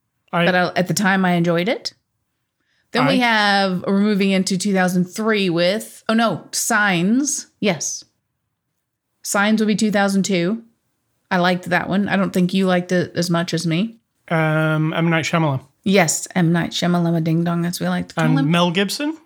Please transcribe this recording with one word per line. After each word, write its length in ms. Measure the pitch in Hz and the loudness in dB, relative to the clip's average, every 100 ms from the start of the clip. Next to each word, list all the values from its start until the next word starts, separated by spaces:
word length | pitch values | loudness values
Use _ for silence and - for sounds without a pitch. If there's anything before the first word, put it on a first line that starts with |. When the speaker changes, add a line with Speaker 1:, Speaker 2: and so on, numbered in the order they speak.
| _ _ _ | _ _ _
Speaker 1:
I 140 | 175 175 | 0 2
Speaker 2:
but 100 | 180 | 2
I, 160 | 175 - | 0 0
at 120 | 185 | -2
the 60 | |
time 300 | 170 196 190 185 | 0 2 2 2
I 80 | |
enjoyed 340 | 175 170 170 185 | 2 2 0 0
it. 240 | 330 - - _ _ _ _ _ _ _ _ _ | -4 -6 -16 _ _ _ _ _ _ _ _ _
Then 160 | 233 262 | -2 2
we 60 | |
Speaker 1:
I 120 | 269 240 | 2 2
Speaker 2:
have, 580 | 220 208 196 196 180 - | 2 2 2 2 -2 0
we're 120 | 196 | 0
moving 320 | 208 202 196 | 2 2 2
into 260 | 190 185 185 | 2 0 -2
two 160 | 208 | 0
thousand 320 | 190 180 180 180 | 0 2 0 -2
three 440 | - 220 214 190 | -2 -2 0 0
with, 540 | 170 175 214 226 - - | 0 0 -2 -6 -12 -2
oh 40 | |
no, 340 | 220 226 160 - | 0 0 -2 -6
Signs. 960 | - - 226 208 175 180 240 285 - - _ | -6 -2 0 2 2 2 0 0 -4 -10 _
Yes. 440 | 202 151 - - - _ _ _ _ _ _ _ _ _ _ _ | -2 -2 -6 -10 -14 _ _ _ _ _ _ _ _ _ _ _
Signs 380 | - 208 208 220 | -6 0 2 2
would 60 | 214 | 2
be 80 | 208 | 0
two 160 | 214 | 0
thousand 320 | 202 196 196 | 2 2 0
two. 400 | 190 185 170 226 - _ _ _ _ _ _ | 0 0 0 -2 -8 _ _ _ _ _ _
I 60 | 185 | 0
liked 280 | 180 180 175 | 2 0 -2
that 240 | 175 - | -2 0
one. 180 | 190 202 | -2 0
I 60 | 190 | 0
don't 160 | 180 | 0
think 220 | 185 180 | 0 0
you 140 | 190 190 | 2 2
liked 240 | 180 180 | 0 0
it 220 | 180 - - | -2 -2 -4
as 140 | 175 | -2
much 240 | 170 170 | -2 -2
as 120 | 165 165 | -4 -2
me. 320 | 160 226 - _ _ - | -2 -4 -8 _ _ -4
Speaker 1:
Um, 680 | 165 160 156 156 156 156 | 0 0 0 0 0 0
M. 160 | 165 170 | 0 0
Night 160 | 165 147 | 0 0
Shyamalan. 380 | 170 156 135 - _ | 0 0 -2 -8 _
Speaker 2:
Yes, 440 | 208 196 160 - - 185 | 0 2 2 -2 -4 0
M. 160 | 165 | 0
Night 200 | 170 165 | 0 -2
Shyamalan 520 | - 175 175 170 170 | -4 -2 0 0 0
Ding 200 | 165 160 | 0 0
Dong, 220 | 170 170 175 | 0 -2 -4
as 140 | 175 | -4
we 80 | 175 | -4
like 200 | 180 175 | -4 -6
to 60 | - | -2
call 100 | 160 | 0
Speaker 1:
And 140 | 156 | 2
Speaker 2:
him. 120 | 143 | 2
Speaker 1:
Mel 200 | 175 175 | 2 2
Gibson. 460 | 170 202 - 294 320 | 0 -2 -2 -6 -6